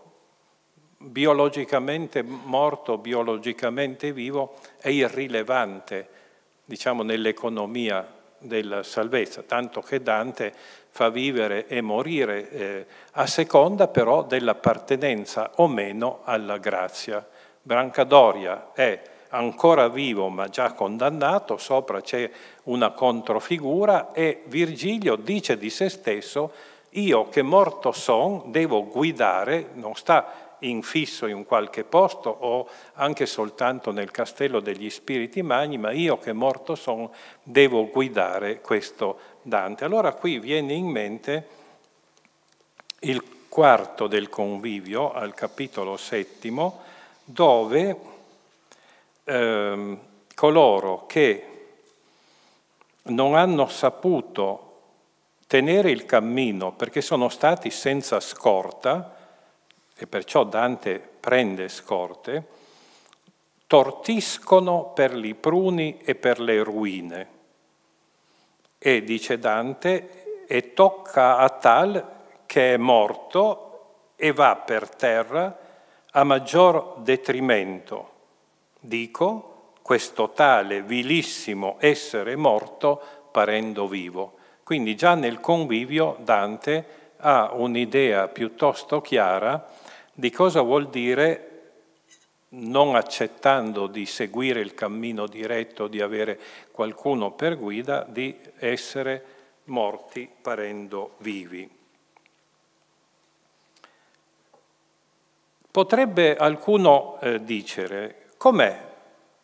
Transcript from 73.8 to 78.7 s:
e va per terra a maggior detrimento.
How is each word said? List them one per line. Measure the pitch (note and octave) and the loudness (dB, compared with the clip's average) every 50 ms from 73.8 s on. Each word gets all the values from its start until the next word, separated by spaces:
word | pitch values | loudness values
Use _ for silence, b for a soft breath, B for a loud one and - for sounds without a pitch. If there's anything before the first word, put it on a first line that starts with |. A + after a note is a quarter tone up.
| - _ _ _ _ _ _ | -20 _ _ _ _ _ _
e | - D#3 D3+ | -4 -2 0
va | C3+ C#3+ C#3 A#2+ G2 | 4 6 6 6 4
per | - - - A#2 G#2+ G#2 - | 2 -2 -4 -4 -2 -4 -6
terra | - - C3+ A#2+ A2+ A2+ A2 A2 C3+ E3 F#3 G3 F#3 B B B B B B B B B B B | -4 -2 0 2 2 0 0 -2 -2 -4 -4 -4 -6 B B B B B B B B B B B
a | B C#3+ C#3 | B 2 4
maggior | C#3+ C3+ C3+ C3 - D3+ E3+ F#3 F3+ E3 D3+ - - - A#2 | 4 4 2 0 2 6 6 6 6 6 4 0 -6 -12 -4
detrimento. | A2+ B2+ C3 B2+ - - B2+ C3 C3 B2+ A#2 G#2 F#2 F#2+ F#2 F2+ - - G#2+ G#2 - - _ _ _ _ _ _ _ _ _ _ _ _ | 0 0 0 2 0 -2 -2 0 2 2 2 2 0 -2 -8 -12 -12 -12 -12 -12 -14 -16 _ _ _ _ _ _ _ _ _ _ _ _